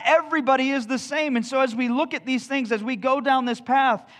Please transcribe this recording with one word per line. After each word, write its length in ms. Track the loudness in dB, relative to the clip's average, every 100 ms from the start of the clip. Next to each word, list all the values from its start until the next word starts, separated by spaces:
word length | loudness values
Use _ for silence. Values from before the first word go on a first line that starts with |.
everybody 640 | 4 4 2 0 2 2 2
is 160 | -2 -2
the 140 | -4
same. 360 | -4 -4 0 -2
And 80 |
so 160 | -2 0
as 140 | 0
we 140 | 0 -2
look 260 | 0 -2
at 100 | -4
these 220 | -4 -4 -2
things, 240 | -4 -2
as 120 | -4
we 140 | -4 -2
go 240 | 0 0
down 240 | 2 0
this 160 | 0 -4
path, 480 | 0 2 2 0 -4 -20